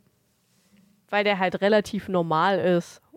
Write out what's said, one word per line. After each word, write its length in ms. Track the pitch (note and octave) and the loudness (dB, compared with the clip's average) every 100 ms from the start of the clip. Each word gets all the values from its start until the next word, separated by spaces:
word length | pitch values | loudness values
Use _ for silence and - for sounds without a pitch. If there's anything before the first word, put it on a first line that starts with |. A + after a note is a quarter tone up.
| _ _ _ _ _ _ _ _ _ _ _ | _ _ _ _ _ _ _ _ _ _ _
weil 160 | G3+ | -2
der 140 | G#3 G3 | 0 0
halt 220 | F#3 F#3 | -2 0
relativ 480 | G3 G#3+ G3+ G3+ - | 2 2 0 -6 -4
normal 500 | F#3 E3 D#3 F3+ G3 | -2 0 0 2 2
ist 420 | F3+ F3 E3+ - _ | 2 0 -2 -12 _